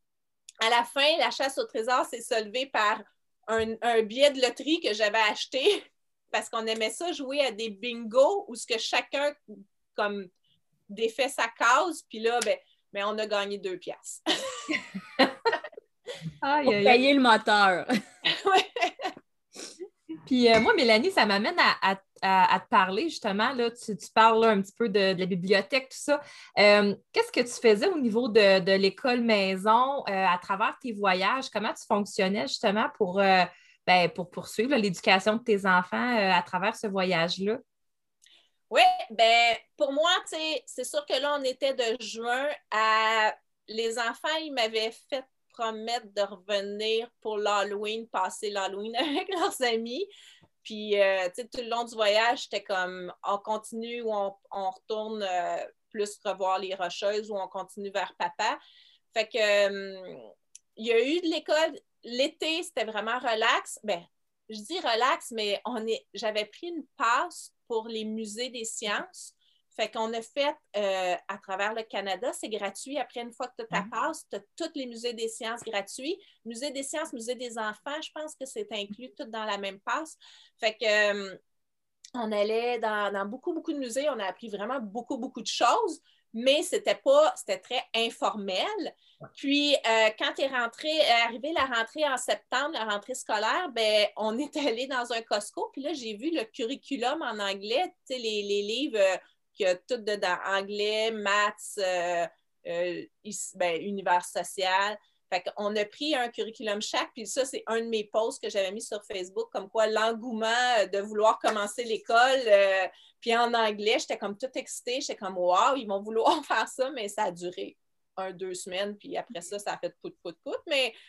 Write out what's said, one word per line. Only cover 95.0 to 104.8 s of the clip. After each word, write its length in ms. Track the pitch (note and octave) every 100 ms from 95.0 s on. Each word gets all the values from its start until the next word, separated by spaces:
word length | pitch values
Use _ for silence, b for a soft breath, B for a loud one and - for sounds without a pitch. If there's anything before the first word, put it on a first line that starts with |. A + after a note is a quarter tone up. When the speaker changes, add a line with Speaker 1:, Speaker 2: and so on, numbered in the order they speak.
| B3
Speaker 1:
un 100 | A#3
Costco. 480 | A3+ G#3 - - A4+
Puis 100 | -
là, 100 | C4+
j'ai 240 | E4+ A3+ G#3
vu 160 | C#4+
le 120 | D#4
curriculum 800 | A3 - A#3 C4+ - C4+ A#3+ D#4
en 160 | C#4 G#3+
anglais, 460 | G3+ G3 G#3 B3 F4+ - -
tu 80 |
sais, 40 | B3+
les, 240 | A3+ G#3+
les 200 | G3+ G3+
livres, 360 | G3+ A#3 C#4+ A3
euh, 180 | F#3+ F3+ b _ _
qu'il 140 | - F#3+
y 20 |
a 60 |
tout 220 | F3+ - B3
dedans, 400 | G#3 G#3 F#3+ F3+ -
anglais, 640 | G3 G3 G#3 G#3 G#3+ A3
maths, 640 | A3 G3+ G3+ G#3 - - -
euh, 480 | F#3 F3+ F3 F3 E3 - _ _ F3
euh, 380 | E3+ F3+ E3+ - _
is-, 260 | G#3+ - - F#3+
ben, 260 | F3+ E3
univers 420 | G3+ G3 F#3 F3+
social. 720 | - F#3+ F3 - F#3 F#3